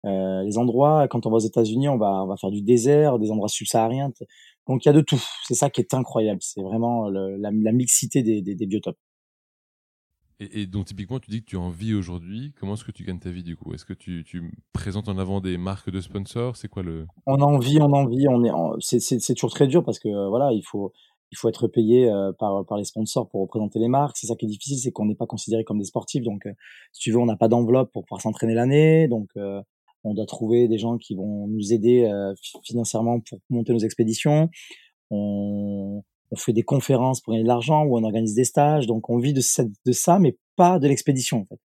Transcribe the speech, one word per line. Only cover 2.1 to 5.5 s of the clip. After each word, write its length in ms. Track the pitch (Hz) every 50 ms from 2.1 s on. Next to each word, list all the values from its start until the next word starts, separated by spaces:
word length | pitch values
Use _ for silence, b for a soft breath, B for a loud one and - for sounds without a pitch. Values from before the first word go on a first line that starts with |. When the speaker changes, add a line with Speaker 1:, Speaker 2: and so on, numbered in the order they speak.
| 98 95 95
Speaker 1:
on 40 |
va 100 | 95 98
faire 140 | - - 95
du 120 | 101 104 101
désert, 560 | 101 123 120 113 135 147 147 151 147 127 117
des 100 | 107 107
endroits 200 | 110 110 98 107
subsahariens. 600 | - - 110 - - 120 113 113 123 135 139 139 120 _ - b b b b b b b _
Donc, 160 | - 131 123 -
il 20 |
y 20 | 151
a 40 | 147
de 80 | 160
tout. 200 | 147 - - 123 B B B B B
C'est 80 | -